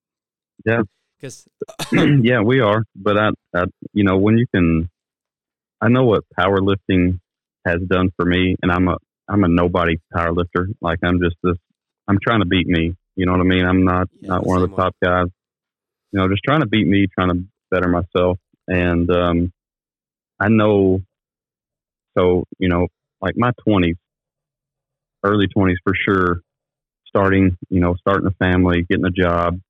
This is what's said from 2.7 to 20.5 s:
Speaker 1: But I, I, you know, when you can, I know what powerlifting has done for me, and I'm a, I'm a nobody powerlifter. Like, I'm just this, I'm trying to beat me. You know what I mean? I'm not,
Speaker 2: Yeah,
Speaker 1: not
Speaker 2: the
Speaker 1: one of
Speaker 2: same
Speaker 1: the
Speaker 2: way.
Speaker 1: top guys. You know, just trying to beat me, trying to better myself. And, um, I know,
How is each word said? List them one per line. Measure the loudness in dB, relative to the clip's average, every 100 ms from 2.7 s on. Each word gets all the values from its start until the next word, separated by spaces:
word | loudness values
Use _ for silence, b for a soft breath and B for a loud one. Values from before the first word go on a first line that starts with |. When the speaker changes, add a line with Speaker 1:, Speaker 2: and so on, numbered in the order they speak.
| 0 -2 -6
Speaker 1:
But | -2 0
I, | 0 -4 _
I, | -4 -4 -8 -6
you | 0 2
know, | 2
when | 2 2
you | 0
can, | 0 2 0 -2 -10 _ _ _ _ _ _ _ _
I | 0
know | 2 2
what | 0 -2 -2
powerlifting | 0 2 0 -2 0 0 0 -2 -8 _ _ _ -4
has | -4
done | -2 0 0 0
for | 0
me, | 2 0 0
and | -2
I'm | 0 0
a, | -2 -8 _ -4
I'm | 0
a | 2
nobody | 2 2 0 0 -2 -4 -4
powerlifter. | -2 -2 -2 -4 -4 -6
Like, | -6 -2
I'm | -2 0
just | -2 -2
this, | -4 -4 -8 _ _ _ -4
I'm | -2
trying | 0 0
to | 2
beat | 0 0
me. | 0 -2 -6 _ -4
You | -2
know |
what | 0
I |
mean? | 2 2 2
I'm | 2
not, | 2 0 -2 _
Speaker 2:
Yeah, | -6
Speaker 1:
not | -4
Speaker 2:
the | 0
Speaker 1:
one | 0
of | 0
Speaker 2:
same |
Speaker 1:
the | -2
Speaker 2:
way. |
Speaker 1:
top | -4 -2
guys. | 0 0 -2 -6 _ _ _ _ _ _ _
You | -2
know, | 0
just | -2
trying | 0 0
to | 0
beat | 0 2
me, | 2 0
trying | 0 -2
to | -2 -6 _ _
better | -2 0
myself. | -2 -2 0 0 -2 _ _ -4
And, | -2 0 0 0
um, | 0 0 0 -2 -6 _ _ _ _ _ _ _ -4
I |
know, | 0